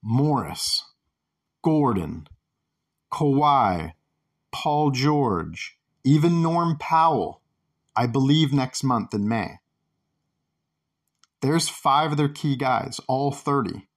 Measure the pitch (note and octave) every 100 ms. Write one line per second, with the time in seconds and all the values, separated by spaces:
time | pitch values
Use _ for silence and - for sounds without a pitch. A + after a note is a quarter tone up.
0 | A2 A#2 D3 C#3 D#2+ - - - - _
1 | _ _ _ _ _ _ E3 D#3 C#3 G2
2 | D#2 E2+ D#2 - _ _ _ _ _ _
3 | _ - D3+ C3+ D3 C#3 G#2+ F2 D#2+ -
4 | _ _ _ _ _ - D#3 D3 D3+ B2+
5 | C#3+ D3+ B2+ F2+ D#2+ D#2+ - _ _ _
6 | B2+ D3+ E3+ E3+ E3 E3+ E3+ D3+ - D#3+
7 | E3 C3+ E2 - _ _ _ _ _ -
8 | A#2+ B2+ C3+ D3+ D3+ C#3+ B2+ - C3+ A#2+
9 | F#2+ G#2 G2+ A2+ G2 D2 _ _ _ _
10 | _ _ _ _ _ _ _ _ _ _
11 | _ _ _ _ C3+ E3 D#3+ - D3 C#3
12 | D#3 D3 C#3+ D3 D3+ C3 C3+ A#2+ - -
13 | - C3 C#3+ C#3 - C#3+ G2+ - -